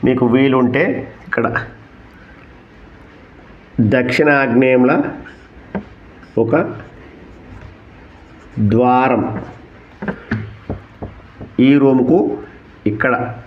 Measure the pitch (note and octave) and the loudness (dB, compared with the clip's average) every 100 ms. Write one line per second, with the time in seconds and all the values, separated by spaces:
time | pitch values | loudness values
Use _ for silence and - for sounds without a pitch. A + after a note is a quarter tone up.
0 | - B2 B2 B2 C3+ C3 B2 C3+ F3+ - | 0 2 2 2 2 2 2 0 -2 -2
1 | - - - - A#2 A2+ - - - - | -8 -16 -8 -4 -2 -4 -8 -16 -20 -20
2 | - - - - - - - - - - | -20 -20 -20 -20 -20 -20 -20 -20 -20 -20
3 | - - - - - - - - A2 B2+ | -20 -20 -20 -20 -20 -20 -16 -2 2 2
4 | B2 - D3 C#3+ C3+ A#2 C3 B2+ B2+ E3 | 0 0 2 4 2 2 4 4 4 2
5 | D4 - - - - - - G3+ - - | -2 -8 -18 -20 -20 -20 -12 -12 -12 -20
6 | - - - - A2 C#3+ - - - - | -20 -20 -10 -2 0 0 -2 -8 -16 -20
7 | - - - - - - - - - - | -20 -20 -20 -20 -20 -20 -20 -20 -20 -20
8 | - - - - - - G#2 A2+ B2 B2 | -20 -20 -20 -20 -16 -4 0 2 4 4
9 | C3 B2+ - - - - - - - - | 2 0 -2 -8 -12 -18 -20 -20 -20 -14
10 | - - - G#2+ G#2+ - - - - - | -12 -10 -8 -8 -8 -16 -14 -14 -14 -18
11 | - - - - - - B2+ C#3+ C#3 C3 | -18 -18 -20 -20 -14 0 2 4 4 2
12 | B2 E3 G#3 - - - - - - G#2+ | 2 2 0 -6 -12 -20 -20 -8 -6 -2
13 | C3 A#2+ A2+ - | -2 -2 -4 -10